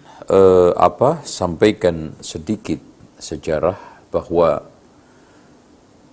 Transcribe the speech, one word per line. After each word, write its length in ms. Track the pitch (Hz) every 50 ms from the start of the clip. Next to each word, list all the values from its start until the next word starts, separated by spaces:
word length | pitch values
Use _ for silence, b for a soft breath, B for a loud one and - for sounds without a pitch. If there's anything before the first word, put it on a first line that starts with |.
| B B B B -
eh, 440 | - - 98 95 92 90 90 90 87 -
apa, 480 | - 85 87 - - 113 143 165 151
sampaikan 960 | - - - - 95 87 82 - 110 107 98 - - 87 82 80 78 73 67 -
sedikit 640 | - - - 85 80 110 110 104 - - 78 101 - - - - - - _
sejarah 640 | - - - 80 78 - 82 78 73 73 87 104 B B B B B B _
bahwa 560 | - 85 - - 85 85 85 78 73 - - - - _ _ b b b b b b b b b b b b b b b b _ _ _ _ _ _ _ _ _